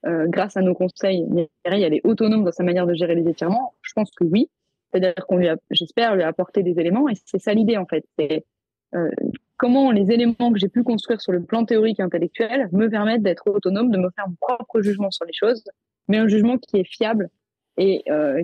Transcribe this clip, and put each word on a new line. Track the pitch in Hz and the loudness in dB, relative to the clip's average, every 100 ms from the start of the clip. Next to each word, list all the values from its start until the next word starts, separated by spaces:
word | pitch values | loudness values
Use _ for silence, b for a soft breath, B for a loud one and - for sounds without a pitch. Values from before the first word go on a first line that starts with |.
| 160 | -4
euh, | 170 160 | -2 0
grâce | 170 196 196 | -2 -2 0
à | |
nos | 185 | 0
conseils, | 180 185 - 196 190 165 | 0 -4 -2 -2 -2 -2
Mireille, | 170 165 _ 175 196 | -2 -4 _ -4 0
elle | 175 | 0
est | 156 | 0
autonome | - 226 220 220 | 0 2 2 2
dans | 185 | 0
sa | - | -2
manière | 175 175 175 | -2 0 0
de | |
gérer | 170 170 170 | 0 0 0
les | 170 | 0
étirements ? | 160 165 202 - _ | -2 -2 -2 -4 _
Je | - | -10
pense | - 208 | -6 -6
que | - | -2
oui. | 175 190 294 _ _ _ _ | 0 2 0 _ _ _ _
C'est-à-dire | 185 185 175 - | -2 0 -2 -2
qu'on | 180 | 0
lui | 175 | 0
a, | 160 _ | -2 _
j'espère, | - 165 - 233 196 | -4 -2 0 0 2
lui | |
apporter | 160 160 180 - | 0 -2 -2 0
des | 180 175 | 0 0
éléments, | 170 208 285 | 0 2 0
et | 208 - | -2 -6
c'est | 190 | -6
ça | - | 0
l'idée, | 214 220 220 | 2 2 0
en | 180 | -2
fait. | 156 - - | -4 -6 -6
C'est, | 151 156 - _ _ _ _ | -2 -4 -6 _ _ _ _
euh, | 175 165 - - - _ _ | -4 -4 -2 -6 -8 _ _
comment | 254 254 269 | 2 4 4
les | 214 190 | 4 4
éléments | 233 240 233 240 | 2 2 2 0
que | 214 | 2
j'ai | 190 | 0
pu | - | 0
construire | 247 226 - 226 | 0 -2 -2 -6
sur | - | -2
le | 180 | -4
plan | 170 226 | -2 -2
théorique | 226 220 220 208 | 0 2 2 0
et | |
intellectuel | 185 170 180 - 226 262 220 | -2 -2 -4 -2 -2 -2 0
me | 180 220 | 2 2
permettent | 214 208 226 | 0 0 0
d'être | 202 170 - | 0 0 -2
autonome, | 202 185 196 247 | 0 0 0 2
de | 196 | 2
me | 180 | 0
faire | 180 196 | -4 -8
mon | 170 | -6
propre | - 247 226 226 | -4 -4 -2 -2
jugement | 202 196 196 | 0 -2 -4
sur | - | -6
les | 170 | -10
choses, | 160 208 233 - - _ _ - | -2 0 0 -6 -20 _ _ -2
mais | 208 | 2
un | 220 | 4
jugement | 214 226 247 | 4 4 0
qui | - 202 | 0 -2
est | 180 | -2
fiable | - 214 226 269 _ _ _ _ - | -2 -2 0 -4 _ _ _ _ 0
et, | 190 185 - | 2 2 0
euh, | 151 151 139 | 0 0 -2